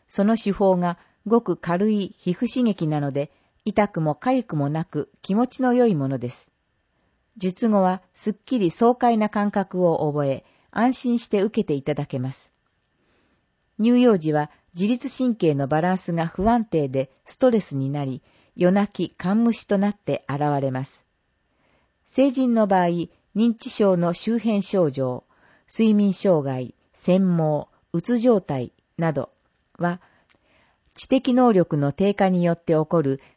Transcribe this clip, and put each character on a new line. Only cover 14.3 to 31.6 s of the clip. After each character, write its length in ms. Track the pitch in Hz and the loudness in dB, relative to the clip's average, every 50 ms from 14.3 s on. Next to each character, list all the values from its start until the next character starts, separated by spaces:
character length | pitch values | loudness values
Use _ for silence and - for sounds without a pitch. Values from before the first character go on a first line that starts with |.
| 151 | 0
は 180 | 151 147 - - _ _ _ _ | 0 -2 -4 -8 _ _ _ _
自 100 | 175 185 | -4 -2
律 240 | 208 254 247 - 269 | -2 -2 -2 -4 -8
神 260 | - - 254 254 226 | -6 -2 -2 -2 -2
経 200 | - - 160 147 | 0 0 0 2
の 120 | 139 139 139 | 0 0 0
バ 140 | 156 156 | 0 0
ラ 120 | 165 180 185 | 0 0 -2
ン 40 | 190 | -2
ス 160 | - - 170 | -4 -4 -4
が 140 | 170 165 165 | -4 -4 -4
不 200 | - - 190 220 | -4 -2 0 2
安 160 | 240 240 220 | 2 0 0
定 240 | - - 160 147 135 | -2 -2 -2 -2 -2
で 220 | 127 135 135 - _ _ _ | -2 -4 -4 -6 _ _ _
ス 120 | - - - | -20 -4 0
ト 120 | 262 254 | 2 2
レ 100 | 233 220 | 2 2
ス 160 | 175 - - | -2 -4 -4
に 140 | 135 135 135 | -4 -4 -4
な 160 | 139 147 143 | -4 -4 -6
り、 160 | 135 127 - - _ _ _ _ _ _ - | -6 -8 -10 -14 _ _ _ _ _ _ 0
夜 140 | 175 180 | 2 2
泣 380 | 185 202 202 202 - - 180 - | 4 2 0 -2 -2 -6 -6 -6
き、 40 | - | -6
寒 280 | - - 180 202 220 233 | -8 -4 -2 0 2 2
虫 220 | 233 220 - - | 0 0 -2 -2
と 120 | - 202 202 | -2 0 0
な 140 | 196 202 | 0 -2
っ 40 | 208 | -2
て 300 | - _ - 143 - - - | -4 _ -6 -6 -6 -4 -6
現 180 | 135 143 147 147 147 139 | -4 -2 -2 0 0 0
れ 120 | 135 135 | -2 -2
ま 120 | 131 131 131 | -4 -4 -8
す。 220 | - - - _ _ _ _ _ _ _ _ _ _ _ _ _ _ _ _ _ _ _ _ _ | -10 -12 -20 _ _ _ _ _ _ _ _ _ _ _ _ _ _ _ _ _ _ _ _ _
成 260 | _ - - 262 285 | _ 0 2 2 2
人 240 | 247 262 262 247 233 | 2 0 0 0 2
の 100 | 226 214 | 2 2
場 200 | 190 196 185 180 | 2 2 2 2
合、 20 | 175 175 175 160 - _ _ _ _ _ | 2 0 -2 -4 -6 _ _ _ _ _
認 180 | 196 220 240 220 | 0 0 0 0
知 160 | - - 240 | -2 -6 -8
症 280 | - - 214 196 185 175 | -2 0 2 2 2 2
の 160 | 170 170 175 | 2 0 -2
周 260 | - - 214 226 233 | -2 -4 -2 -2 -2
辺 240 | 208 226 214 202 190 | 0 0 0 -2 -2
症 260 | - - 196 175 147 | -2 0 0 0 0
状、 360 | 131 135 131 127 127 120 - _ _ _ _ _ _ _ _ _ | 0 -2 -4 -4 -4 -6 -10 _ _ _ _ _ _ _ _ _
睡 220 | - - 226 220 214 | -2 0 2 4 4
眠 180 | 208 208 202 | 4 2 2
障 320 | 185 - - 202 180 156 139 | 0 0 2 2 2 2 2
害、 300 | 139 131 127 127 - - _ _ _ _ | -2 -4 -6 -6 -10 -12 _ _ _ _
眩 240 | - - - 180 190 | -6 0 2 2 2
盲、 500 | 196 185 175 170 160 156 151 143 - - _ _ _ _ - | 4 2 2 2 0 0 0 -2 -4 -8 _ _ _ _ -6
う 80 | 170 | -6
つ 160 | - - 240 240 | -2 -2 -2 2
状 240 | 214 254 233 196 | 2 2 2 2
態 320 | 180 - 147 131 123 - - _ _ _ _ - | 0 -2 -6 -6 -6 -8 -12 _ _ _ _ -4
な 160 | 170 165 151 | -4 -2 -2
ど 160 | 143 117 - _ _ _ _ _ _ _ _ _ - | -4 -6 -8 _ _ _ _ _ _ _ _ _ -6
は、 240 | 170 175 175 180 - _ _ _ _ _ _ _ _ _ _ _ _ _ _ _ _ _ _ | -4 -4 -4 -6 -12 _ _ _ _ _ _ _ _ _ _ _ _ _ _ _ _ _ _
知 100 | - - | -14 -4
的 300 | - 262 262 - - 240 | 0 0 0 2 2 2
能 160 | 254 254 247 | 4 4 6
力 260 | 220 185 | 6 4